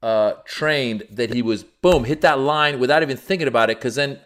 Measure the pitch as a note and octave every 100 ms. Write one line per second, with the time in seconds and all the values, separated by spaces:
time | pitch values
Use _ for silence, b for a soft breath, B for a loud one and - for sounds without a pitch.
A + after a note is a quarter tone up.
0 | A2+ A2 G#2 - - - D#3 D3 B2+ G#2+
1 | - G#2 A2+ A#2+ A2+ G#2+ - _ F3+ E3+
2 | A#2 D3+ E3+ C#3+ C3+ D3+ D3 C#3 B2 D3
3 | D#3 C3 - F#3+ D3 A#2 A2+ A2+ B2 A#2+
4 | C#3+ C#3